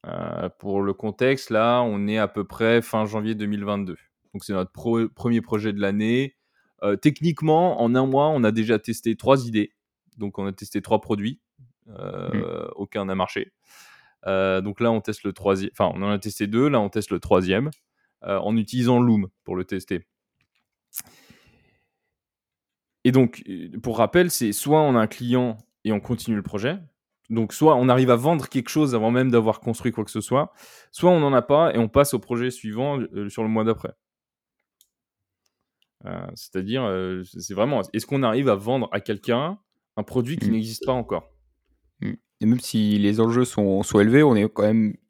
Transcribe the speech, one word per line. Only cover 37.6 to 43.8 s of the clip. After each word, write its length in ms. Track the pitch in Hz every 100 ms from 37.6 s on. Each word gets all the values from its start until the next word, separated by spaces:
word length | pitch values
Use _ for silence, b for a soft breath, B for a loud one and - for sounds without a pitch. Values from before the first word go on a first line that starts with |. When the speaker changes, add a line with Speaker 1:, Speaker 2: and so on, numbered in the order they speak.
| 123 131 95
Speaker 1:
est-ce 140 | 113 -
qu'on 160 | 139
arrive 260 | 123 113 135
à 60 |
vendre 340 | 101 104 135 113
à 80 | 98
quelqu'un 580 | - 104 - 120 156 202 _ _ _ -
un 60 |
produit 340 | 107 127 120 165
qui 120 | 104
Speaker 2:
Mm. 40 |
Speaker 1:
n'existe 340 | 113 110 110 -
pas 60 |
encore ? 380 | 127 113 87 - _ _ _ _ _ _ _
Speaker 2:
Mm. 120 | 107 - _ _
Et 60 | 107
même 140 | 123
si 380 | - 110 107 104
les 220 | 101 107
enjeux 240 | 113 120
sont, 380 | 123 - 98 98